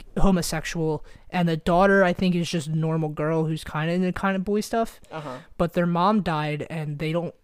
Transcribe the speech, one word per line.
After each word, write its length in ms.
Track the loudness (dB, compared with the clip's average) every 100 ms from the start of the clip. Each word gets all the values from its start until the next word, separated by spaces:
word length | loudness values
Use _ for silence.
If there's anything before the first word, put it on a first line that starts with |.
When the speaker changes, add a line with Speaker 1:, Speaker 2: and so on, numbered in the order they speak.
| -6 4
Speaker 1:
homosexual, 840 | 4 4 0 -6 -6 -4 -2 -4 -8 -20 -6
and 180 | 0 0
the 80 | 0
daughter, 460 | 2 4 6 6
I 100 | 4
think, 220 | 2 0
is 160 | 0 -2
just 160 | -4 -2
a 80 | -2
normal 340 | 0 0 -2
girl 340 | -2 -2 0
who's 180 | 0 -4
kinda 300 | -6 -4 -2
into 200 | 0 0
kinda 280 | 0 -2 -2
boy 200 | -2 -2
stuff. 380 | -2 -2 -2 -6 -16
Speaker 2:
Uh-huh. 240 | -12 -12 -12 -12 -4
Speaker 1:
But 180 | -2
their 120 | 0 0
mom 360 | 2 2 2
died, 440 | 0 -2 -2 -4 -6
and 300 | -8 -8 -6
they 140 | -4
don't 220 | -4 -6 -10